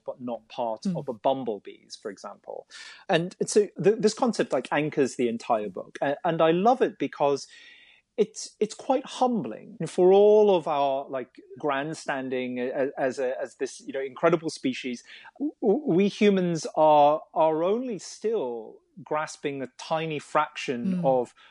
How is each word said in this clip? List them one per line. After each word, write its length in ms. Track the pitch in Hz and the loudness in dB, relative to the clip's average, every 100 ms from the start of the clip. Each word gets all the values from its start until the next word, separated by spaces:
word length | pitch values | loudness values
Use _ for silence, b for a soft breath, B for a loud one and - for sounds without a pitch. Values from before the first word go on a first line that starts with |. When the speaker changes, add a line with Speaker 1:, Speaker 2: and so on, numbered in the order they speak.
| - | -12
Speaker 1:
but 160 | - | -12
not 260 | 123 117 _ | -10 -10 _
part 360 | - 117 110 | -6 -6 -4
Speaker 2:
Mm. 140 | 196 160 | -6 -6
Speaker 1:
of 100 | 143 | -6
a 40 | |
bumblebee's, 840 | 110 139 135 120 101 101 - - - | -4 -2 -2 -4 -8 -10 -20 -20 -14
for 160 | 107 | -14
example. 560 | 95 104 101 - - - B B B B | -12 -16 -16 -16 -16 -16 B B B B
And 260 | 165 175 - - | 0 0 -6 0
so 220 | 214 196 - | 2 0 2
th-, 120 | 175 226 | 2 2
this 160 | 208 | 0
concept, 400 | - 247 - 151 | 0 -2 0 -2
like, 140 | 139 - | -2 -2
anchors 440 | 151 151 151 123 - | -2 -2 0 0 0
the 120 | 120 | -2
entire 400 | 117 - 113 104 | -2 -2 -2 -2
book. 300 | 90 - - | -10 -12 -6
A-, 160 | 139 143 | -4 -2
and 180 | 175 165 | -2 2
I 100 | 160 | 2
love 300 | 175 226 254 | 4 4 4
it 160 | 175 - | 0 -2
because 480 | 143 - 143 139 - B B B B B _ - | -6 0 0 0 -6 B B B B B _ -2
it's, 340 | 208 - - - | -2 -4 -12 -6
it's 160 | 214 - | -6 -6
quite 300 | - 262 - | -2 -2 -2
humbling 720 | - 254 220 117 104 - - 160 | -2 0 0 -4 -10 -14 -10 -6
for 260 | - 180 | 4 6
all 420 | 196 208 214 208 180 | 8 8 8 6 4
of 120 | 160 | 2
our, 400 | 143 139 135 139 | 0 0 0 -4
like, 320 | 135 123 - - 131 | -8 -8 -16 -20 -6
grandstanding 1040 | 147 135 156 151 - 139 131 127 123 123 | -4 -2 -4 -8 -6 -6 -4 -4 -4 -6
a-, 320 | 127 147 135 - | -4 -2 -2 -2
as 220 | 135 127 | -4 -2
a, 140 | 127 - | -4 -4
as 140 | 131 - | -8 -6
this, 260 | 131 - | -8 -8
you 120 | - | -10
know, 60 | 135 | -8
incredible 500 | 135 127 165 170 160 | -8 0 2 2 -2
species. 520 | - 135 120 127 120 B B B - | -6 -6 -4 -8 -10 B B B -8
W-, 120 | 294 - | -8 -2
w-, 220 | 233 262 285 | 0 2 2
we 220 | 170 202 | 2 2
humans 600 | - 208 190 175 160 - - | 4 4 4 0 -2 -4 2
are, 460 | 156 147 147 156 - | 6 8 6 4 -2
are 300 | 180 160 160 | 0 2 2
only 340 | 180 233 254 180 | 0 0 -4 -8
still 760 | - - 214 214 127 117 113 - _ 180 | -10 -6 -4 -2 -4 -8 -12 -20 _ -16
grasping 580 | - 151 156 - 147 139 | -6 -4 -4 -6 -8 -6
a 60 | 127 - | -10 -10
tiny 400 | - 160 165 147 | -4 -4 -4 -6
fraction 760 | - 151 151 - - 120 185 180 | -2 0 0 -4 -6 -4 -2 0
Speaker 2:
Mm. 100 | 143 | 2
Speaker 1:
of, 280 | 127 117 _ b | 2 -2 _ b